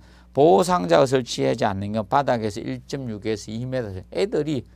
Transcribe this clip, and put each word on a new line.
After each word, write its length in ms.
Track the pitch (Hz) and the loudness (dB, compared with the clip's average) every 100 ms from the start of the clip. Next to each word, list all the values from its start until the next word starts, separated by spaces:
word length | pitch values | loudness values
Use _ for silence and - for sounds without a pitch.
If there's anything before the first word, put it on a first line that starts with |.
| - - _ | -6 -20 _
보호 280 | - 156 190 | 4 6 6
상자가 440 | 175 180 175 165 139 | 4 0 4 4 4
설치하지 580 | 131 117 - 135 123 117 | 2 -2 -2 -2 0 0
않는 280 | 98 101 | -2 -4
경우 120 | 110 104 | -4 0
바닥에서 540 | 139 139 120 107 98 | 0 2 0 -2 -6
일점육에서 920 | - 127 - 143 127 104 110 107 - | -8 -10 -10 -10 -8 -6 -4 -6 -6
이 140 | 113 127 | -10 -6
미터, 280 | 131 107 92 - | -6 -6 -10 -8
애들이 520 | - 196 170 151 139 - | -4 -2 -2 -2 -4 -8